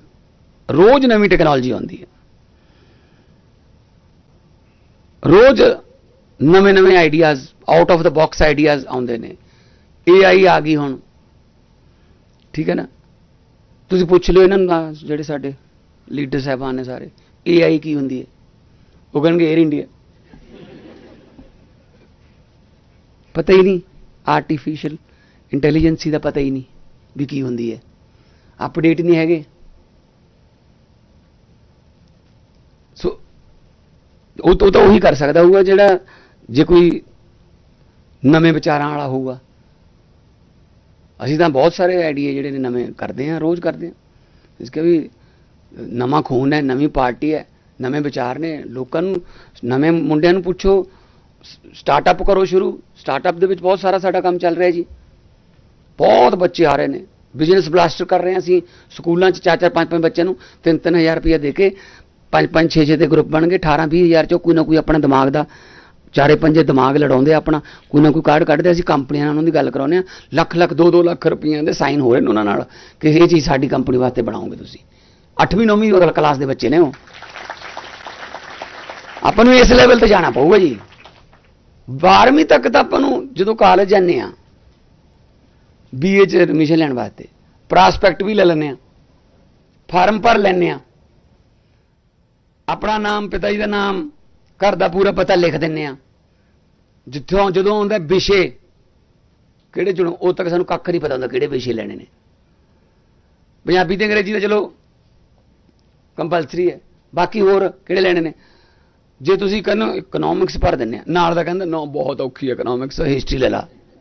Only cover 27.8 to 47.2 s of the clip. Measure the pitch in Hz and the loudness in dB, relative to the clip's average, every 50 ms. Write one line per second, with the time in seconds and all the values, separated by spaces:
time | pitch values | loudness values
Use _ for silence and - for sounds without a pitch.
27.8 | - _ _ _ _ _ _ _ _ _ _ _ _ _ _ - - 139 - 170 | -16 _ _ _ _ _ _ _ _ _ _ _ _ _ _ -12 -12 -8 -6 -2
28.8 | 156 165 165 165 165 175 170 160 160 160 175 160 151 - _ _ - - - _ | 0 0 0 0 2 2 2 2 2 0 -2 -2 -4 -10 _ _ -20 -20 -20 _
29.8 | _ _ _ _ _ _ _ _ _ _ _ _ _ _ _ _ _ _ _ _ | _ _ _ _ _ _ _ _ _ _ _ _ _ _ _ _ _ _ _ _
30.8 | _ _ _ _ _ _ _ _ _ _ _ _ _ _ _ _ _ _ _ _ | _ _ _ _ _ _ _ _ _ _ _ _ _ _ _ _ _ _ _ _
31.8 | _ _ _ _ _ _ _ _ _ _ _ _ _ _ _ _ _ _ _ _ | _ _ _ _ _ _ _ _ _ _ _ _ _ _ _ _ _ _ _ _
32.8 | _ _ _ - - - 554 - - - _ _ _ _ _ _ _ _ _ _ | _ _ _ -8 -8 -8 -8 -10 -14 -20 _ _ _ _ _ _ _ _ _ _
33.8 | _ _ _ _ _ _ _ _ _ _ _ - - 165 185 - - 196 180 - | _ _ _ _ _ _ _ _ _ _ _ -4 0 0 2 4 4 4 4 4
34.8 | 202 190 208 214 185 175 143 135 147 139 147 170 175 175 196 196 190 190 190 190 | 4 4 4 6 4 2 2 2 0 0 0 2 2 4 2 2 4 4 4 4
35.8 | 202 196 185 180 - - - _ _ _ _ _ _ - 117 131 156 - 175 175 | 4 4 2 0 -4 -10 -20 _ _ _ _ _ _ -4 -2 -2 2 4 4 4
36.8 | 175 170 - - - _ _ _ _ _ _ _ _ _ _ _ _ _ _ _ | 4 4 2 -2 -8 _ _ _ _ _ _ _ _ _ _ _ _ _ _ _
37.8 | _ _ _ _ _ _ _ _ - 131 156 160 160 165 160 151 - 165 151 147 | _ _ _ _ _ _ _ _ 0 2 2 4 4 2 2 0 -2 -2 -2 -2
38.8 | 147 147 147 147 143 135 131 135 131 131 127 131 _ _ _ _ _ _ _ _ | -2 -4 -6 -6 -6 -6 -6 -6 -6 -8 -10 -12 _ _ _ _ _ _ _ _
39.8 | _ _ _ _ _ _ _ _ _ _ _ _ _ _ _ _ _ _ _ _ | _ _ _ _ _ _ _ _ _ _ _ _ _ _ _ _ _ _ _ _
40.8 | _ _ _ _ _ _ _ - - 127 151 156 170 170 135 131 139 170 165 - | _ _ _ _ _ _ _ -12 -8 -4 -2 0 0 0 2 2 2 0 0 0
41.8 | 185 180 180 180 170 156 143 143 143 143 135 139 139 143 135 135 131 123 123 123 | 0 0 0 0 -2 -2 -4 -4 -4 -4 -4 -6 -6 -8 -6 -6 -6 -4 -4 -6
42.8 | 120 117 - - 113 107 - 107 135 151 165 160 156 160 175 175 170 165 147 123 | -6 -8 -10 -12 -12 -10 -10 -8 -8 -6 -6 -4 -4 -4 -4 -4 -4 -6 -8 -8
43.8 | 170 170 - _ _ _ _ _ _ _ _ _ _ _ _ - - 123 - 156 | -12 -16 -16 _ _ _ _ _ _ _ _ _ _ _ _ -20 -18 -12 -8 -4
44.8 | 165 170 170 156 - - - _ _ _ _ _ _ _ _ _ _ _ - - | -2 0 0 0 -2 -8 -14 _ _ _ _ _ _ _ _ _ _ _ -20 -18
45.8 | - 87 101 120 127 127 143 156 147 - 135 120 135 139 147 151 143 135 127 131 | -16 -10 -8 -6 -4 -2 -2 -4 -2 -2 -4 -2 -2 0 -2 -2 -2 -2 -2 -2
46.8 | 147 151 - 143 131 123 120 - | -2 -2 -2 -2 -4 -4 -4 -4